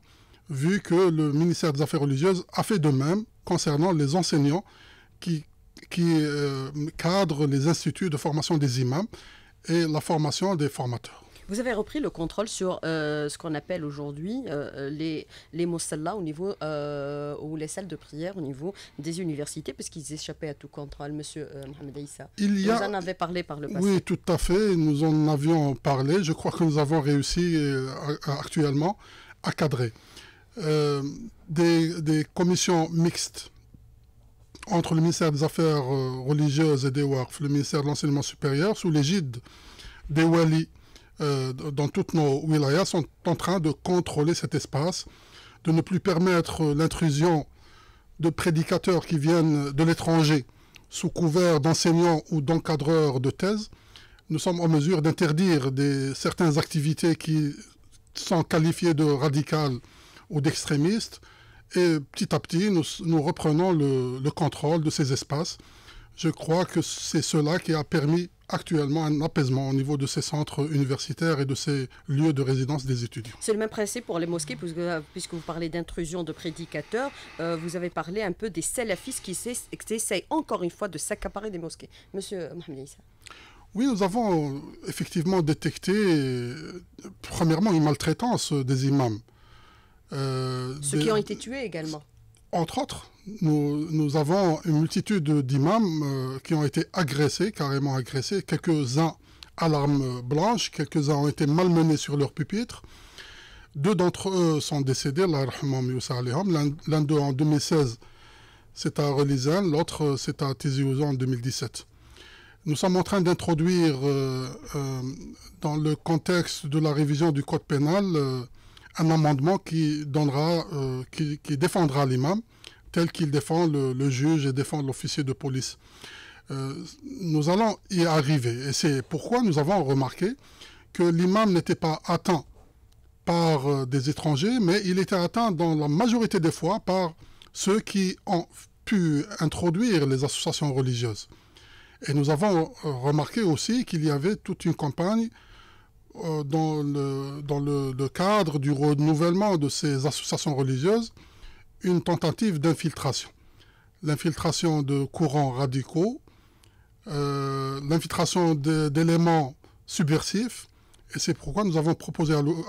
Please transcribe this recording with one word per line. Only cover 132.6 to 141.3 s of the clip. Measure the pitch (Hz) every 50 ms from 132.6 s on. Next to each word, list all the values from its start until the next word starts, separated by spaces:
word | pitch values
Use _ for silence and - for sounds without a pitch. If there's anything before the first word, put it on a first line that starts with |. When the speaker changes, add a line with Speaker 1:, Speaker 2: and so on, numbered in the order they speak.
| - - _ _ _ - _ _ - - _ _ -
Speaker 1:
par, | - 170 170 170 160 156 139 131
euh, | 143 143 135 135
des | 123 135 139 123 147
étrangers, | 147 - - 156 147 131 165 214 254 254
mais | 208 165 180 208 202
il | 180 180 185
était | 185 - 202
atteint | 180 175 175 - 233 233 226 185
dans | 151 170 165 160
la | 151 151 147
majorité | 147 170 240 240 226 240 226 - - 190
des | 156 165 -
fois | - 165 165 202 220
par | - - 180 190 185 160 156 - - - - - - - -
ceux | - - 196 196 220
qui | - - - 196 190 185 196 - -
ont | - 196 170 - - - - - - _ _ -
pu | - 233 190 175 160 151 143 160 208 202 -
introduire | 165 151 - - 175 175 160 185 240 247 202 160 143
les | 139 135 127 143
associations | 143 - - - 175 151 - 156 147 131
religieuses. | 135 131 127 123 117 120 117 107 - - -